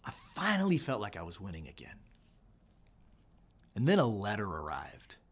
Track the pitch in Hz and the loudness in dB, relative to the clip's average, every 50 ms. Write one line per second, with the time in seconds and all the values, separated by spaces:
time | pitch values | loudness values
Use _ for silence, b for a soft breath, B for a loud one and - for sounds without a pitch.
0 | - - - - - - - - 190 208 208 190 190 196 175 156 - - 131 110 | -10 -10 -12 -12 -16 -12 -8 -2 2 2 4 4 6 4 4 4 2 0 -2 -2
1 | 104 101 - 82 85 85 85 - 95 98 85 80 80 65 - - - - - - | -4 -6 -6 -8 -10 -10 -10 -10 -10 -8 -8 -10 -10 -12 -14 -16 -16 -16 -16 -20
2 | - - - - - - - - - - - _ - - _ - - - - - | -20 -20 -20 -20 -20 -20 -20 -20 -20 -20 -20 _ -20 -20 _ -20 -20 -20 -20 -20
3 | - - - _ - - - - - _ - - - - - 101 120 151 196 202 | -20 -20 -20 _ -20 -20 -20 -20 -20 _ -20 -20 -20 -8 -2 2 4 6 8 6
4 | 143 120 110 101 98 101 104 101 104 95 82 78 76 76 76 69 73 71 64 60 | 6 4 2 0 0 0 0 0 -2 -2 -2 -4 -4 -4 -4 -6 -6 -10 -14 -18
5 | - - - - _ _ | -18 -18 -20 -20 _ _